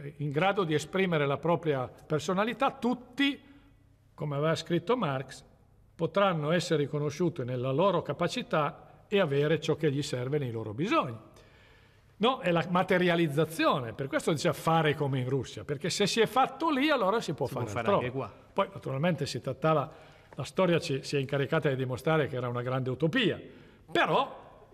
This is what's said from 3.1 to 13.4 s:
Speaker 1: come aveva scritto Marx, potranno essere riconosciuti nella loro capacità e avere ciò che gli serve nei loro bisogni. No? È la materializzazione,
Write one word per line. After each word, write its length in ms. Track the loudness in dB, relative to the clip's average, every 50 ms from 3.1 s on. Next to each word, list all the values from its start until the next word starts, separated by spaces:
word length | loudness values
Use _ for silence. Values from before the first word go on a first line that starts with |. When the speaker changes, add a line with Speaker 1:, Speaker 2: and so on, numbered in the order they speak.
| -2 0 0 0 0 -2 -8 -20 -20 -20 -20 -20 -20 -20 _ -20 _ _ _ _ _
Speaker 1:
come 220 | -8 -6 -4 -2
aveva 180 | 0 2 2 0
scritto 420 | 0 -2 -2 -2 -2 0 0 0
Marx, 480 | 0 0 -2 -2 -2 -4 -8 -14 -20 -20 -20 _ _ _ _ _ _ _ _ _
potranno 560 | -4 -4 -2 2 2 2 2 2 0 0 0
essere 320 | 0 0 0 0 0 0 0
riconosciuti 640 | 0 -2 -2 -2 -2 -2 0 -2 -2 -2 -2 -6
nella 260 | -4 -4 -2 -2 0
loro 320 | 0 2 2 2 2 0 0
capacità 1000 | -2 -4 -2 -2 -2 -2 -4 -6 -2 0 0 0 0 -2 -6 -16 -20 -20 -20 -8
e 140 | 0 2 2
avere 400 | 2 4 2 2 2 2 2 0
ciò 160 | 2 0 0
che 160 | 2 2 0 0
gli 100 | 0 -2
serve 360 | -4 -4 -4 -4 -2 -2 -2
nei 120 | -2 -2
loro 220 | -4 -6 -6 -6 -4
bisogni. 440 | -2 -2 0 2 2 0 0 -4 -10 -14 -20 -20 -20 -20 -20 -20 -20 -20 -20 -20 -20 -20 _ _ _ _ _ _
No? 240 | 0 0 0 2 2
È 100 | 0 2
la 160 | 2 2 2 2
materializzazione, 1200 | 2 0 2 4 2 2 4 4 4 4 2 2 2 2